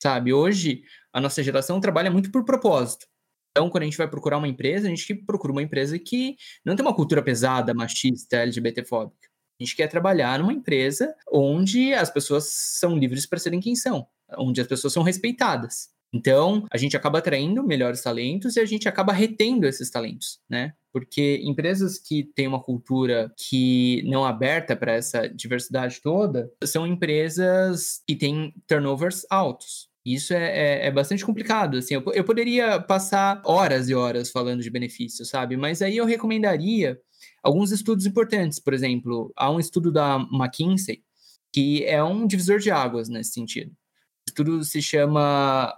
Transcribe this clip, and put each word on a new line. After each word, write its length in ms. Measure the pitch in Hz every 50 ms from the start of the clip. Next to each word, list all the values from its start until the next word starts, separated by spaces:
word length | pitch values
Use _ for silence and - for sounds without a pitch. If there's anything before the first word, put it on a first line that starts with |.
sabe? 320 | - 139 131 123 123 123 131
Hoje, 480 | 139 160 196 208 190 165 151 123 123 - - - - _ _ -
a 80 | 127
nossa 220 | 135 139 - 160 135
geração 360 | 135 135 135 131 - 175 196
trabalha 300 | 190 202 160 165 180 190
muito 220 | 175 196 190 196
por 120 | - 262 233
propósito. 600 | - 262 254 - 208 160 131 123 117 - - - _ _ _ _ _ _ _ _ _
Então, 180 | - 147 160 175
quando 140 | 175 175 151
a 20 |
gente 120 | 151 151
vai 120 | - 160 151
procurar 280 | 151 - - 151 143
uma 120 | 147 151 143
empresa, 360 | 127 - - 135 170 202 208
a 40 | 190
gente 260 | 170 160 - - 208
procura 380 | 196 - - 208 190 - 139 135
uma 100 | 143 147
empresa 340 | 151 151 139 139 143 160
que 380 | 175 175 - 247 247 262 262 277 - - - - - -
não 120 | - 190
tem 100 | 202 269
uma 80 | 294 214
cultura 300 | - 147 - 156 143 -
pesada, 500 | 139 120 113 123 127 131 127 120 123 120
machista, 600 | 120 117 117 - - - 127 123 - - - 120
L 160 | 120 120 120
G 80 | 113 117
B 100 | 117 117
T 140 | 113 123 120
fóbica. 460 | - 123 113 107 - - _ _ _ _ _ _ _ _
A 60 | - 123
gente 140 | 127 -
quer 100 | - 156
trabalhar 500 | 151 - 170 175 190 190 160 127 123 127
numa 140 | 139 170 208
empresa 640 | 294 285 - - 147 131 131 139 147 - 247 311 311 - _ -
onde 600 | - 147 139 139 147 170 190 190 208 247 262 269 269
as 160 | 226 175 -
pessoas 400 | - 143 - - 143 147 147 -
são 460 | - - - - - - - 175 170
livres 280 | 151 135 123 127 139 -
pra 140 | - - 170
serem 220 | - 175 170 180
quem 120 | 196 233 240
são, 320 | 240 - 262 214 143 - - _ _ _ - -
onde 220 | - 127 127 120 127
as 80 | 123
pessoas 240 | - 135 131 - 139
são 120 | - 175 165
respeitadas. 840 | 180 180 185 - 233 247 - 254 214 147 123 117 120 - - - - _ _ _ _ -
Então, 520 | 117 - 139 131 139 160 185 208 208 208 -
a 80 | -
gente 200 | 117 135 143 143
acaba 220 | 135 - 147 151 160
atraindo 440 | - 180 147 135 143 165 208 262 277
melhores 380 | 220 151 131 123 123 123 127
talentos 560 | - 127 117 117 120 131 165 196 226 254 226
e 20 | 233
a 60 | 220
gente 240 | 202 214 208 - 208
acaba 240 | 185 - 190 202 196
retendo 520 | 185 214 226 220 - 214 233 254 233 165
esses 240 | 135 131 - - -
talentos, 520 | - 120 113 110 117 117 - - - - _ -
né? 240 | 123 120 127 151 151 _ _ _
Porque 480 | - 131 127 - - 143 143 143 143 -
empresas 560 | - 147 135 156 151 170 190 190 196 180 190
que 280 | - - - 156 147 143
têm 220 | - - - 135
uma 140 | 131 135 127
cultura 720 | - - 127 123 - - 131 131 131 123 120 113 110 110 -
que 640 | - - - 135 127 127 127 127 123 123 123 123 117 -
não 200 | 131 135 135 135
é 40 | 127
aberta 460 | 117 110 131 135 156 165 165 - 120
pra 160 | - - 120
essa 380 | 113 117 117 - - 117 113 -
diversidade 720 | - - - 117 123 123 123 - 127 131 127 123 127 -
toda 500 | - 147 165 196 214 180 135 123 117 120 - - 147
são 200 | 143 - 160 165
empresas 1160 | 175 180 180 180 156 151 151 156 165 156 180 185 180 185 185 185 190 180 170 - - - - _
que 120 | - 147
têm 360 | - 151 139 147 156 156 147 - - -
turnovers 580 | - 156 147 139 139 139 135 165 185 185 - - -
altos. 600 | 190 196 185 135 120 - - - - - - _ _ _ -
Isso 300 | 123 127 139 - - 180
é, 480 | 170 170 165 - - 151 143 143 135 -
é, 20 |
é 60 | 143
bastante 340 | 135 185 180 - 202 196 -
complicado, 520 | - 214 214 214 - 226 220 196 151 131
assim, 180 | 127 123 - 143
eu 60 | 131 127
po-, 80 | -
eu 120 | - 202 185
poderia 560 | 208 226 233 233 240 240 247 233 220 202 170
passar 640 | 180 - 196 190 190 - 202 196 196 196 202 202 -
horas 460 | - 160 185 190 151 135 131 127 127
e 60 | 131
horas 340 | 123 123 120 117 120 120 -
falando 320 | - 127 123 123 123 123
de 80 | 117 113
benefícios, 600 | 117 123 123 120 - - 120 117 - - 120 -
sabe? 280 | - 131 127 123 127
Mas 240 | 131 143 151 170 156
aí 160 | 190 196 214
eu 80 | 233 233
recomendaria 960 | 226 233 226 226 220 220 220 208 202 175 147 160 202 226 214 170 131 127 - _ _ _ _ - - _ _
alguns 300 | - 143 147 185 208 190
estudos 340 | 220 208 214 220 220 190 190
importantes. 540 | 202 196 233 220 226 220 202 175 151 151 -
Por 120 | - 139
exemplo, 600 | 135 127 135 127 123 120 120 117 120 117 110 - -
há 140 | - 127 139
um 100 | 156 170
estudo 320 | 165 - - 180 165 170
da 260 | 147 156 147 143 139 131 127 -
McKinsey 720 | 131 135 127 127 - - 160 180 190 190 190 - 113 - _ _ _ _ _ _ _ _ _ _
que 320 | - 139 139 143 147 147 -
é 180 | - 156 147 151
um 240 | 165 190 220 233
divisor 320 | 202 202 185 175 185 202 208
de 100 | 202 214
águas 400 | 180 147 131 123 117 117 113 113
nesse 220 | 120 110 113 -
sentido. 400 | - 123 117 110 - - - -
O 580 | - _ _ _ _ _ _ _ _ _ _ -
estudo 340 | - - 147 160 165 160 151
se 160 | 151 - 151
chama 960 | 147 - - 147 147 147 151 151 147 143 143 139 139 135 135 131 127 - -